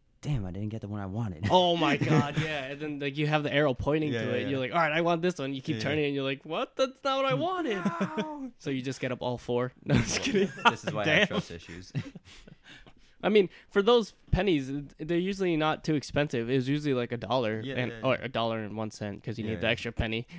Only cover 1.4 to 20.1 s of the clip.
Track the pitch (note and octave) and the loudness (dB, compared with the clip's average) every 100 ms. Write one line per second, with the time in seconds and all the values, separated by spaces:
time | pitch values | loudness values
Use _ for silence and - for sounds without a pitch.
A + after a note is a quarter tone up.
1.4 | G2+ F3+ F3 E3+ D3+ C#3+ D3 D3+ C#3+ D3+ | 2 4 4 4 2 2 4 4 4 0
2.4 | D#3 D3 C3 C#3+ D3+ D3 C#3+ C#3 D3+ D3+ | -2 -2 -6 -8 -6 -4 -4 0 2 2
3.4 | D3 C#3+ D3+ B2+ C#3 D#3 D3+ A#2 A2 B2 | 2 4 2 2 0 0 2 0 0 -2
4.4 | B2+ C3+ B2+ E3+ D#3 D#3 E3+ E3+ F3 F3 | -2 -2 0 2 2 2 2 2 0 -2
5.4 | C3+ C3+ C#3+ A#2 C3+ D3+ D3 C#3 C3+ C3+ | -4 -4 -4 -2 0 0 0 0 -2 -4
6.4 | D3+ F3 C4 - C4 C4 C#4 C4+ C4+ C4 | -4 -4 -2 0 -2 0 -2 0 2 0
7.4 | E4 F#4 D#4 G3 F#3 - G3+ A3 D#4 D4 | 0 0 -2 0 0 0 -2 -2 -6 -6
8.4 | C4 - D3 C3+ B2+ B2+ C3 B2 B2 A#2+ | -10 -8 -6 -4 -4 -4 -4 -4 -4 -4
9.4 | - A#2+ B2 - - B2 G#2+ - C4+ G#3 | 0 0 0 -4 2 4 4 -2 0 2
10.4 | G3 - A#3 A3 G#3 G#2+ G#2 D#3 G#3 G#3 | 2 4 2 2 -2 -2 2 4 2 0
11.4 | - F2 - E2+ F#2 - C#4 - - - | -6 -10 -12 -14 -8 -8 -8 -12 -20 -20
12.4 | - - - - - - - - F3+ G#3+ | -20 -20 -20 -20 -20 -20 -20 -4 4 6
13.4 | F3+ - - G3+ G3+ A#3+ G3+ - - - | 4 0 -2 2 6 6 4 -8 0 2
14.4 | G3+ D3+ C3+ C#3+ C#3+ - D#3 E3+ F#3 G3 | 4 2 0 -6 -8 -8 -2 0 0 0
15.4 | F#3 D#3 D#3 - - D3+ - C#3+ D3 B2 | 0 2 2 0 0 0 0 -2 0 0
16.4 | A#2 C3+ B2+ D3 D3 B2+ A#2+ A#2 G2+ B2+ | 0 0 2 0 0 0 -2 -4 -2 0
17.4 | A2 A2 B2 B2 A#2 A2+ B2+ B2 A#2+ A#2 | 0 -2 -4 -4 -4 -2 0 0 -2 -2
18.4 | A2+ A2+ G#2+ G#2 G#2+ - G#2 G2+ - A2 | -2 -2 -4 -6 -6 -6 -8 -6 -8 -6
19.4 | G#2+ A2 G#2+ A#2 A#2 - A2+ | -4 -2 0 0 -2 -2 -2